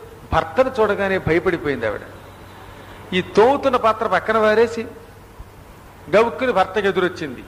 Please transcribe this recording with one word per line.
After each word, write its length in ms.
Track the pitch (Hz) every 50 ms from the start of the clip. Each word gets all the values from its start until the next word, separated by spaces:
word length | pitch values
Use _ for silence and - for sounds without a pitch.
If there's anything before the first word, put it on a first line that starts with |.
| - - - - - - -
భర్తను 380 | 160 160 - - 254 262 262 262 214
చూడగానే 380 | 220 202 202 180 196 190 190 185
భయపడిపోయింది 720 | 139 156 160 175 170 185 170 156 147 147 135 123 113 107
ఆవిడ. 140 | 101 - - - - - - - - - - - - - - - - - - - - - - - 180
ఈ 80 | 185
తోవుతున్న 560 | 175 - - 196 214 254 277 277 277 269 247 240
పాత్ర 300 | 220 220 220 220 226 220
పక్కన 300 | 190 170 - - 220 226
వారేసి 480 | 214 214 214 220 233 226 - 233 220 - - - - - - - - - - - - - - - - - - - - - - - - 147 147
గబుక్కుని 360 | 202 233 233 226 - 262 254
భర్తకు 360 | 196 190 185 - - 214 196 196
ఎదురొచ్చింది. 560 | 175 185 180 175 180 - 165 143 120 117 104